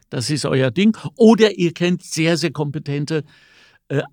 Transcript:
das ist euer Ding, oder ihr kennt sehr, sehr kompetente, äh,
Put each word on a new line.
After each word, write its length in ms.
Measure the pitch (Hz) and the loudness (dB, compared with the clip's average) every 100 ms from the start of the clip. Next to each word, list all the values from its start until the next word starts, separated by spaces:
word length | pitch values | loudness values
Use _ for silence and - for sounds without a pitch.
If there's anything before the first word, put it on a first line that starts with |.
| _ | _
das 220 | 139 117 | -8 -4
ist 160 | 147 - | -4 -2
euer 240 | 143 131 | 0 0
Ding, 260 | 117 214 - - - | 2 0 0 -10 4
oder 420 | 220 220 214 - | 6 6 4 2
ihr 140 | 170 | -2
kennt 280 | - 175 180 | 0 -2 -2
sehr, 320 | - - 160 170 | -6 -2 0 0
sehr 140 | 165 | -2
kompetente, 720 | 135 147 151 - 143 147 160 - _ _ _ _ _ _ | -4 -6 -6 -6 -6 -4 -4 -6 _ _ _ _ _ _
äh, 140 | 139 - | -6 -4